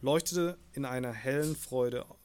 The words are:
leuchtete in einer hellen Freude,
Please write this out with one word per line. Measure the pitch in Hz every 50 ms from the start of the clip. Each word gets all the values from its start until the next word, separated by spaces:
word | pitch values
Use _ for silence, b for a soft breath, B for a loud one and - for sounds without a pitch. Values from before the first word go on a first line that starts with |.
leuchtete | 127 135 151 165 170 - 175 175 170 175 175 - - - -
in | 143 139
einer | 127 127 127 127 120 113
hellen | 110 117 131 139 147 151 156 156
Freude, | - - - 127 127 123 123 123 123 - - - - -